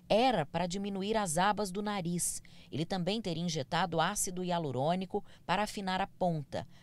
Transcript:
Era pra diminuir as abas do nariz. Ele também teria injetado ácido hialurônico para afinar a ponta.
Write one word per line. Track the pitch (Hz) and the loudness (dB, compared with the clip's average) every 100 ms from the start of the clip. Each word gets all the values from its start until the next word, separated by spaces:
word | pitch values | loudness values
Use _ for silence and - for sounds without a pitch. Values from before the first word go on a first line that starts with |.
| - | 2
Era | 202 262 208 | 4 4 4
pra | 143 165 180 | 0 -2 -2
diminuir | 196 202 196 196 220 | -2 -4 -2 0 0
as | 196 156 | 0 4
abas | 196 202 208 | 4 4 0
do | 185 | -2
nariz. | 208 202 170 175 - - - - - | -2 -2 -2 0 -2 -4 -10 -18 -8
Ele | 127 | -4
também | 165 196 170 220 | -2 0 0 0
teria | 196 160 | -2 -2
injetado | 175 156 127 165 180 165 | -2 -2 0 0 2 2
ácido | 165 208 - 180 | 2 2 -2 -2
hialurônico | 180 170 156 123 147 185 190 202 - - - | 0 0 0 0 2 2 0 -4 -6 -10 -2
para | 185 | 0
afinar | 214 - 190 185 | 0 -2 -2 -2
a | 196 | -2
ponta. | - 185 160 139 - - - | 0 0 0 -2 -6 -8 -12